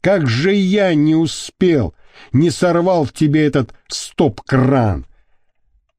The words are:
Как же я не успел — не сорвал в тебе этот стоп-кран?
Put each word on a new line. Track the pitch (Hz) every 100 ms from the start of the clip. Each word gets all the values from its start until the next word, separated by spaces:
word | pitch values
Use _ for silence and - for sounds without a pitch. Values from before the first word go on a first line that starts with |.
Как | - 196 139
же | 113 170
я | 202 190 208 190
не | 156 151
успел — | 160 165 - - _ 180 156 90 - - - -
не | 123 170
сорвал | - 180 170 175 175
в | 139
тебе | - 156 151 151
этот | 143 123 - _
стоп-кран? | - - - 156 101 - 135 127 135 113 78 - _ _ _ _ _ _ _ _